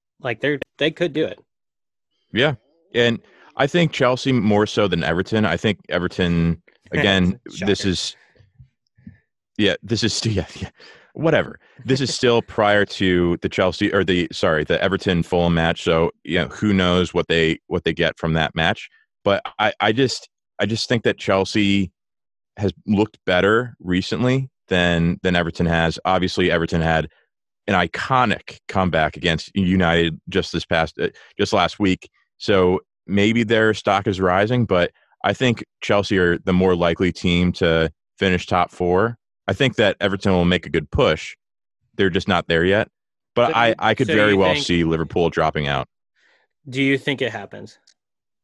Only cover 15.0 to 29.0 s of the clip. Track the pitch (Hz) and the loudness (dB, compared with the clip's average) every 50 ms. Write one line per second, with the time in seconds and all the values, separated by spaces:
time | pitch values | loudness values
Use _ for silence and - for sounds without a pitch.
15 | - 98 90 85 82 - 90 87 85 87 85 82 82 82 85 - - 90 82 82 | 0 0 0 0 0 0 0 0 2 2 2 2 2 0 -2 -2 0 0 2 2
16 | 85 82 - _ - - 82 90 78 65 - - 110 107 98 95 92 90 87 90 | 2 0 -2 _ -8 -4 -2 -2 -2 -4 -4 -2 0 0 2 2 2 2 2 2
17 | 87 - - 87 80 - 85 82 82 80 82 - _ - 82 87 - 85 80 73 | 0 0 -2 -4 -2 0 0 2 2 2 0 -2 _ -6 -6 -4 -2 -4 -2 -2
18 | 85 80 - - - 82 80 80 78 - - 80 80 87 107 - - - _ _ | -2 -2 -2 -4 -4 -2 0 0 -2 -2 -2 -2 -2 -2 -2 -4 -8 -18 _ _
19 | _ _ _ _ - 101 98 - - - - - 107 107 - - 101 110 110 123 | _ _ _ _ -2 0 0 0 -2 -6 -4 -2 -2 -2 0 0 0 0 2 2
20 | 135 123 - - - - _ _ _ _ _ - 104 104 113 110 - - 131 113 | 0 0 -2 -6 -12 -16 _ _ _ _ _ -4 -4 -2 -2 -4 -4 -2 -2 -2
21 | - 117 98 - - - 98 98 95 - - 107 104 98 98 98 95 87 - _ | 0 -2 -2 -2 -2 0 0 0 0 0 0 0 2 2 2 0 -2 -4 -8 _
22 | _ _ _ _ _ _ _ _ _ _ _ - 104 95 - - - 98 107 98 | _ _ _ _ _ _ _ _ _ _ _ -4 -4 -4 -4 -6 -4 0 0 0
23 | 110 - - _ _ - 90 90 90 98 110 117 127 120 110 - - 87 90 90 | 0 0 -4 _ _ 0 2 2 4 4 2 2 0 -4 -8 -12 -6 -2 -2 -2
24 | 92 - 110 80 117 127 127 135 135 131 _ _ _ - 92 90 87 87 85 82 | -2 -2 -2 -2 0 0 0 0 -2 -6 _ _ _ -4 -2 0 2 2 2 2
25 | 85 85 85 - - 92 92 87 85 82 85 - 90 82 82 82 82 82 80 - | 2 0 0 -2 -2 -2 0 0 -2 -2 -4 -2 -2 0 0 0 0 0 -2 -2
26 | - 87 92 92 90 90 - - 92 85 82 85 82 - 92 85 82 82 80 80 | -2 -2 0 0 0 -2 0 0 0 0 0 0 -2 -2 -2 0 0 0 0 0
27 | 78 85 _ _ _ _ _ _ _ _ _ _ _ - 101 90 90 - - - | -2 -4 _ _ _ _ _ _ _ _ _ _ _ -2 0 0 0 -2 -4 -8
28 | - - 135 127 123 110 92 - - - - - _ - - 98 92 90 80 80 | -4 0 0 2 2 0 -2 -4 -8 -12 -20 -20 _ -6 -2 -2 0 0 0 0